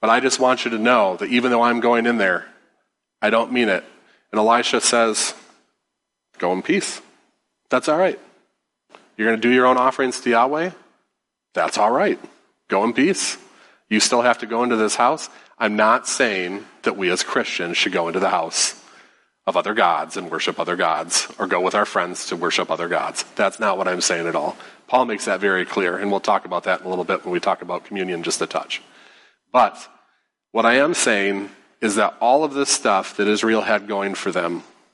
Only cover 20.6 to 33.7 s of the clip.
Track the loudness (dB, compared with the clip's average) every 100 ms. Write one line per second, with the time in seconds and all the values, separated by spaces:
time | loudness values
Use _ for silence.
20.6 | -4 -2 0 0 -2 -4 -4 -6 -2 0
21.6 | 0 0 0 0 -4 -6 -8 -4 -2 -2
22.6 | -2 -4 -2 -2 -4 -8 -10 -2 -2 0
23.6 | -2 0 -2 -2 -2 -2 -2 -4 -4 -8
24.6 | -16 -20 _ 2 2 -2 -2 0 2 0
25.6 | 0 0 0 -2 -2 -2 2 0 0 -6
26.6 | -2 -4 -4 -6 -2 -4 -2 -4 -2 -2
27.6 | -4 -10 -8 -8 -6 -4 -4 -4 -4 -4
28.6 | -6 -12 -12 -20 -20 -20 _ _ _ 2
29.6 | 2 0 -20 -20 _ _ _ _ _ 0
30.6 | 2 4 2 0 0 2 0 -2 -8 -14
31.6 | _ _ -2 0 0 0 2 2 2 -2
32.6 | -2 0 2 0 0 -2 0 2 2 0
33.6 | 2